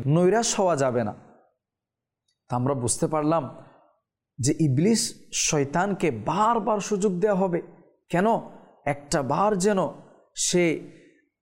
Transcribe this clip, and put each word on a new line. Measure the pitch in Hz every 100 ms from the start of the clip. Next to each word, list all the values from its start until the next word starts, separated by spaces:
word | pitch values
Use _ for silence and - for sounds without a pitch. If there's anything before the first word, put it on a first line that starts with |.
| 123
নৈরাশ | 160 180 214 226 -
হওয়া | 185 151
যাবে | 135 120
না। | 107 - - - _ _ _ _ _ _ _ _ _ _ -
তা | 123
আমরা | 127
বুঝতে | 135 120 - 160
পারলাম | 156 151 165 120 - - _ _ _ _ _ _ -
যে | 120 -
ইবলিস | 156 127 185 220 - - -
শয়তানকে | - - 156 139 170 202 190 170 113 123
বারবার | 170 214 233 220 214
সুযোগ | - 208 208 175
দেওয়া | 214 190
হবে। | 190 170 - - _ _ _
কেন? | 170 208 214 120 - - - 143
একটা | 143 - 165
বার | 127 156 202 202
যেন | 196 196 147 - - - _ -
সে | - 180 170 139 - - - _ _ _